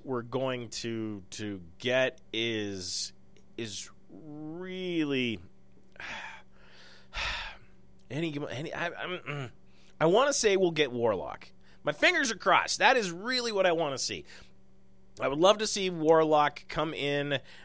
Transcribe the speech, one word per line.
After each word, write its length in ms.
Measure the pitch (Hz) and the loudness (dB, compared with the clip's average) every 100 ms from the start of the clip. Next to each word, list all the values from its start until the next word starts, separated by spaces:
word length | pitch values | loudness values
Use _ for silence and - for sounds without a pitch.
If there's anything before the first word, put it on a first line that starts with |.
we're 180 | 143 123 | -6 -6
going 480 | 120 127 131 123 113 | -4 -4 -2 -4 -8
to, 540 | - 117 113 110 101 92 | -8 -6 -4 -6 -8 -12
to 300 | - 107 98 85 82 | -10 -8 -8 -12 -8
get 420 | 123 127 131 - - | 0 2 0 -2 -8
is, 800 | 110 117 110 104 98 90 - - - - - - - | -4 -2 -2 -4 -6 -6 -6 -8 -12 -20 -20 -18 -12
is 320 | 113 95 - - - | -10 -10 -14 -18 -20
really 1300 | - 156 147 156 165 185 185 180 170 147 135 123 101 - - - - - - | -18 -16 -12 -12 -10 -10 -6 -4 0 0 0 0 -2 -8 -20 -20 -20 -20 -16
<sighs> 2000 | - - - - - - - - - - - - - - - - - - - - - | -14 -12 -14 -16 -20 -20 -20 -20 -20 -20 -14 -8 -6 -6 -8 -14 -20 -20 -20 -20 -10
any, 260 | 139 165 143 135 | -4 -4 -4 -6
any, 200 | 120 156 | -6 -8
I, 140 | - 170 | -6 -6
I'm, 340 | 95 147 180 123 | -6 -8 -8 -8
mm, 220 | 143 123 - - - - - | -8 -10 -12 -20 -20 -20 0
I 60 | 156 | 4
wanna 280 | 208 285 | 6 4
say 240 | 269 214 190 | 4 4 4
we'll 120 | 180 | 4
get 220 | 156 143 | 4 0
Warlock. 580 | 123 117 95 69 - - - - - | 2 2 2 -2 -10 -14 -20 -20 -6
My 80 | - | -6
fingers 400 | 143 320 349 262 | 2 4 4 0
are 40 | 202 | 0
crossed. 420 | 190 156 82 - | 4 4 4 4
That 200 | 202 262 | 6 6
is 120 | 196 | 2
really 420 | 170 220 254 233 | -6 -4 -4 -2
what 140 | 202 185 | 2 2
I 60 | |
wanna 260 | 165 151 131 | 2 0 -2
see. 280 | - 90 - - - - - - - - - - | -4 -6 -10 -18 -20 -20 -20 -20 -20 -20 -20 -4
I 120 | 131 | -2
would 100 | 143 | 4
love 200 | 185 214 | 6 6
to 80 | 214 | 2
see 220 | 214 185 | -2 -2
Warlock 760 | 170 156 160 156 151 147 - - | 0 6 6 6 4 2 0 -8
come 260 | - 160 | -4 -4
in, 460 | 147 143 143 143 139 - - | -2 -2 -2 -2 -4 -6 -16